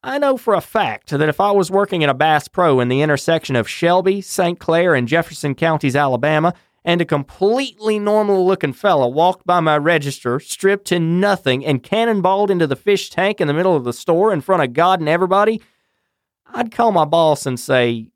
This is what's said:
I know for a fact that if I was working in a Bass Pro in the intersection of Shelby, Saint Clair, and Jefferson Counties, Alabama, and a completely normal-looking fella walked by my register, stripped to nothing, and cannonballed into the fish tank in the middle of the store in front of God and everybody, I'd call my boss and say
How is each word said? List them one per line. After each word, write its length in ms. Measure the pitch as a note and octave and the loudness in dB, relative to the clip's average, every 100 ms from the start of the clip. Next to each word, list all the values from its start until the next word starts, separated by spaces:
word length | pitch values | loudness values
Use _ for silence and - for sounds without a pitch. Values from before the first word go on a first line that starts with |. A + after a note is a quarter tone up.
I 160 | C4 C#4 | -6 -2
know 180 | C#4+ C4 | 0 0
for 160 | - | 0
a 80 | G3 | -2
fact 480 | - A3 D#3+ G#2 - | -2 -4 -2 -6 -6
that 200 | C#3+ D3+ | -2 -2
if 120 | - | 0
I 80 | G3+ | 2
was 220 | G3+ E3+ | 2 2
working 320 | G3 G3+ F3+ | 0 0 0
in 60 | D3 | 0
a 40 | |
Bass 340 | C3 D3+ D3+ - | 2 2 0 -2
Pro 320 | - F3 C3 | 0 2 2
in 100 | B2 | 2
the 120 | C3 | 0
intersection 540 | D3+ C#3+ - E3 - B2+ | 0 0 0 -2 0 -2
of 120 | G#2+ | -2
Shelby, 540 | - E3+ F3+ F#3 G3 | -2 2 2 2 -2
Saint 380 | - - F3 F3 | -4 -2 -2 -2
Clair, 340 | - E3 F3+ | -2 0 2
and 140 | C#3+ A#2+ | 2 2
Jefferson 480 | D#3+ D#3+ - C#3+ C3 | 0 -2 -8 -8 -2
Counties, 400 | E3 D#3 C#3 C3 | -2 0 0 0
Alabama, 580 | C#3+ B2 C#3+ D3+ E3 F3 _ _ - | 0 0 0 0 0 -4 _ _ -2
and 160 | F3 | -2
a 40 | E3+ | 0
completely 920 | D3 C#3 - G3 B3 C4+ G#3 A3 G#3+ | -2 -4 -2 0 0 -4 _ -4 -2
normal-looking 760 | G#3 G#3+ G#3 F#3+ F3+ F#3 D3 | 0 0 2 2 2 0 -2
fella 340 | B2+ G3+ D#3+ B2 | -2 0 2 2
walked 360 | C#3 F3 F#3 | 2 0 0
by 160 | - F3+ | -2 0
my 180 | D#3 D3+ | 2 2
register, 600 | D3 E3+ C#3+ C3+ A#2+ C3 | 2 0 -2 -6 -4 -4
stripped 460 | - - F#3+ G3+ - | -6 -2 0 0 -2
to 100 | F3 | -2
nothing, 680 | E3 F3 G3+ F#3+ - B2+ C#3 | 0 0 0 0 -2 -2 0
and 160 | C3+ | -2
cannonballed 680 | - G#3+ A#3 G#3+ F#3 F#3+ G#3 | -2 -2 0 0 0 0 0
into 160 | F3+ D#3 | -2 -2
the 80 | C3+ | -4
fish 340 | - G3 - | 0 -2 -2
tank 320 | - F#3+ G#3 | -2 -2 -2
in 60 | D3+ | -2
the 60 | D3+ | 0
middle 200 | F#3 D#3+ | 0 0
of 80 | |
the 100 | B2 | -2
store 380 | A#2+ - E3+ G#3+ | -8 -2 0 2
in 100 | F3+ | 0
front 200 | - F#3 | 0 0
of 120 | C3+ | 0
God 260 | B2 F3 F#3 | 0 2 2
and 100 | D3+ | 0
everybody, 500 | E3+ F#3 F#3+ G#3 A3 _ _ _ _ _ _ _ _ _ | 0 2 2 0 -2 _ _ _ _ _ _ _ _ _
I'd 180 | F4+ A3+ | -8 -6
call 200 | - A#3 | 0 0
my 140 | F#3 D3+ | 2 2
boss 420 | E3+ D#3+ D3 C#3 | 2 2 2 -2
and 120 | B2 | -8
say 520 | - C3 A#2+ A#2 A2+ | 0 2 2 -2 -10